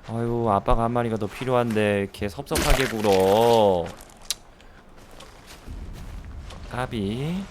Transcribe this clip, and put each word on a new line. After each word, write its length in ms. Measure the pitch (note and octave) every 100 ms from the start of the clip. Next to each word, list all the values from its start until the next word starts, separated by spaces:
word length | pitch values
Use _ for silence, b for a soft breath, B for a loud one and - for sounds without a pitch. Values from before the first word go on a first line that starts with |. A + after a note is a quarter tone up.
| -
아유, 380 | A2+ A#2 A#2 A#2
아빠가 340 | G2 - B2
한 80 | A#2
마리가 260 | A#2+ A#2 A2
더 100 | G2+
필요한데 720 | - B2+ B2 A#2+ G#2+ G#2 G2+
이렇게 280 | G2 - G#2
섭섭하게 560 | - C#3 D#3+ D3+ C3+ B2+
굴어. 1000 | A2 G#2 F#2+ F#2+ G#2 A#2 A#2 G#2 F2+ E2+ - - - - - - - - - - - - - - - - - - - - - - - - - - - -
까비. 720 | A#2+ B2+ A#2 G2 A2+ D3 F3+ G3